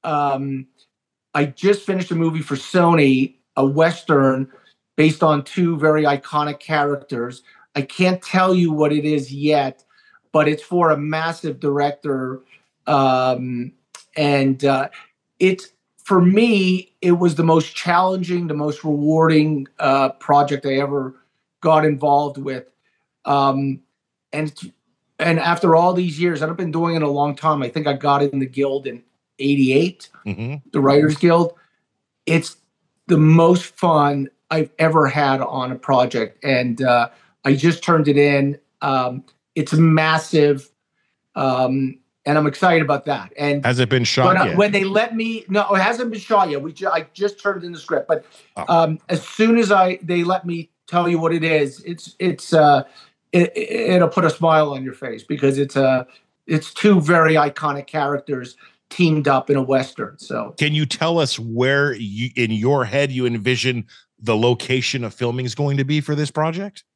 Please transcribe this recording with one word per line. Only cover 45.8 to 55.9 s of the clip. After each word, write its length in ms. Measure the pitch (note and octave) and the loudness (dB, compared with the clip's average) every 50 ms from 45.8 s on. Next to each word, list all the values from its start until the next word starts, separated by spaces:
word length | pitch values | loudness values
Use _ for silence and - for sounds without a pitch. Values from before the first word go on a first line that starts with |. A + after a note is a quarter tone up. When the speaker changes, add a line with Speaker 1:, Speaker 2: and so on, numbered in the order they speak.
Speaker 1:
hasn't 300 | F#3+ G#3+ A#3 A#3 B3 A#3 | 2 0 -2 -2 -6 -8
been 100 | A3 G#3 | -8 -10
shot 300 | - - A3 G3+ F#3+ D#3+ | -4 0 2 2 2 0
yet. 100 | D3 C#3 | -2 -6
We 120 | C#3 D#3+ | -8 -10
ju-, 160 | D#3 - F#3+ F3+ | -12 -8 -6 -4
I 180 | D#3+ E3 D#3 _ _ | -4 -4 -6 _ _
just 260 | F#3 G3+ G3+ G3+ - | -6 -6 -6 -6 -4
turned 240 | - G3+ F#3+ F3+ E3+ | -6 -6 -6 -6 -10
in 80 | F3 | -12
the 60 | E3+ D#3 | -14 -14
script, 280 | - - E3 C3+ - - | -8 -4 -4 -4 -2 -2
but, 180 | E3 A#2 - _ _ - _ _ _ | -4 -4 -4 _ _ -20 _ _ _
Speaker 2:
Oh. 80 | - - - | -10 -2 0
Speaker 1:
um, 300 | E3+ E3 E3 D#3 D#3+ - _ - | 2 2 2 2 -2 -6 _ -6
as 180 | F#3 D#3+ - | -6 -6 -6
soon 300 | - - - A3 A3+ A3+ A#3 | -10 -2 0 2 4 4 2
as 140 | A3+ G3 | 4 4
I, 260 | G#3 F#3+ F#3 F#3 F3+ - | 4 4 4 2 0 -6
they 200 | - D#3+ F3 F3 | -6 -4 -2 -2
let 220 | E3+ F3 F#3 F3+ F3 | 0 0 -2 -2 -4
me 260 | F3 E3+ E3+ D#3 _ _ _ _ | -6 -8 -8 -10 _ _ _ _
tell 220 | - E3+ F3 F3 F3 | -4 -2 0 0 0
you 100 | F3 D#3+ | 0 0
what 140 | D#3+ E3 | 0 0
it 100 | E3+ E3 | 0 0
is, 380 | D#3 D#3+ D#3+ D3+ C#3+ C3+ - - - | 0 0 0 0 0 -2 -6 -14 -14
it's, 300 | E3+ E3+ E3 - - _ _ | -14 -14 -14 -16 -20 _ _
it's, 340 | F#3 F3+ E3 - - - | -4 -4 -4 -4 -4 0
uh, 300 | E3+ D#3+ D3+ D3 C#3+ C3 B2+ - _ - - _ _ _ _ _ | 2 4 6 6 4 4 0 -6 _ -20 -20 _ _ _ _ _
it, 200 | - F3 E3+ - - | 2 2 2 2 -2
it, 340 | - - - - - - - F#3 | -8 -8 -6 -4 -4 0 2 2
it'll 140 | F3+ E3+ D#3+ | 2 2 2
put 160 | - F#3+ E3+ | 0 0 0
a 60 | D#3+ | 0
smile 420 | D#3+ - E3 E3 D#3+ D#3 D3+ D3 C#3 | 0 0 2 4 4 4 2 0 -2
on 80 | C3+ C3 | -8 -10
your 100 | C3 - | -12 -12
face 280 | - C3+ B2 A2 A2 | -12 -12 -12 -12 -14
because 360 | - _ C#3+ C#3+ C#3 C3+ C3+ C#3 | -8 _ -6 0 0 0 2 0
it's 180 | C#3+ C#3 - | -4 -2 0
a, 300 | C#3 C3+ C3 | 0 2 2